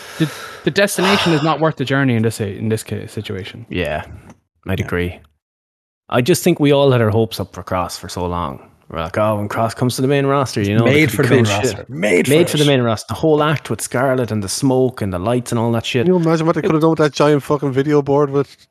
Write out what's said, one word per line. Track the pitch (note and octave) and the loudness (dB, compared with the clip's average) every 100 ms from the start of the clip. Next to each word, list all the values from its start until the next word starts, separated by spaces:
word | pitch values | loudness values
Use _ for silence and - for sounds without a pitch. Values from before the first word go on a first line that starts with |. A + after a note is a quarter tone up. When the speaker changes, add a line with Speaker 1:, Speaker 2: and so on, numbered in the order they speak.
| - - | -12 -4
Speaker 1:
The, | D#3+ - - - | -4 -4 -16 -6
the | - | -4
destination | D#3+ G3 - F#3 G3+ - | 0 0 2 2 2 2
is | D#3+ | 0
not | D#3 D3 | 2 0
worth | D#3+ D3+ | 0 -2
the | C3 | -2
journey | C3+ C3+ A#2 | 0 2 2
in | |
this, | A2+ - | 0 -2
in | G2+ G2+ A2 | -6 -4 -4
this | A2 | -4
case, | - G#2 G2 | -4 -10 -10
situation. | - G#2+ G2+ G2+ - A2+ | -12 -8 -10 -10 -14 -10
Speaker 2:
Yeah, | E2+ D#2+ D2+ - - - - _ _ - | -6 -4 -4 -8 -16 -20 -20 _ _ -6
I'd | F#2+ | -4
Speaker 3:
Yeah. | - | -2
Speaker 2:
agree. | F2 F2 F2 _ _ _ _ _ _ _ _ - | -2 -4 -6 _ _ _ _ _ _ _ _ -4
I | A#2+ | -2
just | B2+ F3 | 2 2
think | - E3 | 2 2
we | C#3+ | 4
all | C#3+ C#3 | 4 4
had | B2+ | 4
our | A2 | 4
hopes | G#2 - - | 2 0 -4
up | G2 | -10
for | - | -10
Cross | F2+ F#2 E2+ - | -6 -4 -4 -8
for | F2 | -12
so | F#2+ F2+ | -6 -4
long. | F2 E2 C2+ - _ - | -4 -6 -8 -16 _ -12
We're | D#2+ | -8
like, | E2 A2 | -6 -2
"Oh, | G#2+ G#2+ | 0 0
when | G#2 | -4
Cross | - A2+ - | -2 -4 -2
comes | B2 - | -2 0
to | |
the | C3 | 0
main | C#3+ C#3 | 0 2
roster, | C#3 B2+ - | 0 0 -2
you | G2+ G#2 | 0 2
know, | A#2 | 4
Speaker 3:
Made | C#3+ | 4
Speaker 2:
there | D#3 | 4
could | G#2 | 2
Speaker 3:
for | |
Speaker 2:
be | B2+ | 4
Speaker 3:
the | B2+ | 4
main | A2 | 4
Speaker 2:
cool | G2 | 2
shit." | B2+ G2 | -2 -4
Speaker 3:
roster. | - | -10
Made | C#3 G3+ - - | -4 0 2 4
for | |
Speaker 2:
Made | D3+ E3 | 4 4
for | D3+ | 2
Speaker 3:
it. | |
Speaker 2:
the | D3 | 2
main | C3+ | 4
roster. | A#2+ A2 - | 2 -2 -4
The | - | -2
whole | D#3+ D3+ | 2 4
act | D3+ C#3+ - | 2 0 -4
with | A2 | -8
Scarlett | - B2 C3+ B2+ A#2+ | -4 -2 0 0 -2
and | G#2+ | -2
the | G2+ | -4
smoke | - C3+ B2+ B2+ - | -2 0 2 2 0
and | G2+ | -4
the | F2+ | -2
lights | F#2+ B2 B2 | -2 -2 -2
and | A#2+ | -2
all | A#2 | 0
that | A#2 - | -2 -2
shit. | B2+ A#2+ | 0 2
Speaker 4:
Can | |
you | F#3 | 2
imagine | D#3+ E3 D#3+ | 2 0 0
what | E3+ | -2
they | |
Speaker 2:
It | |
Speaker 4:
could | F#3 | 0
have | D#3+ | 2
done | D#3+ | 2
with | D#3+ | 2
that | D3+ | 0
giant | - D3+ D3 | 2 2 2
fucking | - D3 C#3+ | 0 -2 -2
video | B2+ C#3 D3 | -2 0 0
board | C#3 C#3 D3 | 2 2 2
with | C#3 C#3 - _ | 0 -4 -8 _